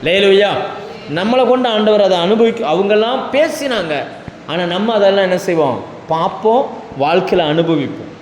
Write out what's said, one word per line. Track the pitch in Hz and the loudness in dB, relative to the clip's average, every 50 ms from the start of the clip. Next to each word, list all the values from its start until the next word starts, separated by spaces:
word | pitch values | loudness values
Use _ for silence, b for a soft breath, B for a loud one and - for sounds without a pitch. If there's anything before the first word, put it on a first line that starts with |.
| 123 | 0
அல்லேலூயா. | 151 175 196 202 196 196 196 208 196 165 - - - - - - - - - - - 143 | 0 0 2 4 4 4 4 4 2 0 -2 -4 -8 -10 -12 -12 -14 -14 -14 -12 -8 -6
நம்மளை | 165 190 220 247 262 254 | -4 -2 0 2 2 4
கொண்டு | 240 247 262 254 240 | 2 2 2 2 0
ஆண்டவர் | 220 214 214 214 214 208 | 0 2 2 4 4 4
அதை | 202 190 185 | 4 2 2
அனுபவிக்க, | 175 170 180 220 220 233 226 226 226 - | 2 2 2 2 4 4 2 2 -2 -2
அவங்கெல்லாம் | 143 156 175 196 196 214 214 220 233 254 254 - - | -2 0 0 2 2 2 2 2 0 -2 -4 -4 -2
பேசினாங்க, | - 269 311 320 - - 285 269 247 214 175 160 151 139 117 - - - - - - - - | 0 2 2 2 0 -4 -4 -4 -2 -2 -2 -4 -4 -4 -6 -8 -12 -16 -16 -16 -18 -16 -10
ஆனா | - 147 175 180 | -6 -4 -4 -2
நம்ம | 175 175 185 208 226 226 | -2 -2 -2 0 0 2
அதெல்லாம் | 208 202 196 196 196 196 | 4 4 4 4 4 2
என்ன | 185 185 | 2 0
செய்வோம், | 175 180 185 175 160 151 135 120 101 - - - - - | -2 0 0 0 2 2 0 0 -4 -8 -14 -16 -18 -6
பார்ப்போம், | - 160 160 165 190 - - - 220 226 262 - - - - - - - 135 | -4 -2 -2 -2 -2 -4 0 0 2 2 2 0 -2 -6 -14 -14 -14 -6 -4
வாழ்க்கையில | 135 151 170 185 180 - 208 180 | 0 2 2 2 2 2 0 0
அனுபவிப்போம். | 170 147 151 165 170 160 165 151 135 120 - - - - - - | 2 2 0 0 2 2 0 0 0 -4 -6 -10 -12 -16 -16 -20